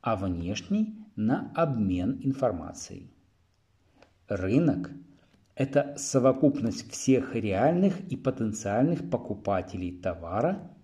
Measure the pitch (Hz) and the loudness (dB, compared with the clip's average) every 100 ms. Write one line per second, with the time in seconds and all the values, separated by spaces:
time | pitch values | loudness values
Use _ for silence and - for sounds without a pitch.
0 | - 107 95 87 85 104 - 202 214 - | -2 -2 0 -2 -4 -6 -2 0 0 -4
1 | - - 107 156 - - 165 120 101 90 | -14 -2 0 0 -2 0 0 2 2 2
2 | 95 135 135 131 127 90 82 85 - 92 | 0 0 -2 2 0 0 -8 -12 -14 -14
3 | - _ _ _ _ _ _ _ _ _ | -16 _ _ _ _ _ _ _ _ _
4 | - _ _ 101 95 127 170 107 - - | -20 _ _ -2 2 4 4 2 -4 -10
5 | - - _ _ _ - 131 143 - - | -18 -20 _ _ _ -4 2 2 0 -6
6 | - 135 127 131 147 135 113 110 - - | 0 4 4 6 4 4 -2 -4 -8 -6
7 | - 131 - 117 104 95 135 175 190 180 | 4 4 2 -4 0 2 4 4 2 2
8 | - 143 131 - 110 107 98 104 143 170 | -6 -4 -4 -2 -4 -2 -2 2 2 2
9 | - 117 - 98 - 95 90 92 90 87 | -2 -4 -4 -6 0 0 -2 -6 -8 -6
10 | 92 85 85 95 147 202 - - | -6 -6 -6 -2 0 -2 -10 -20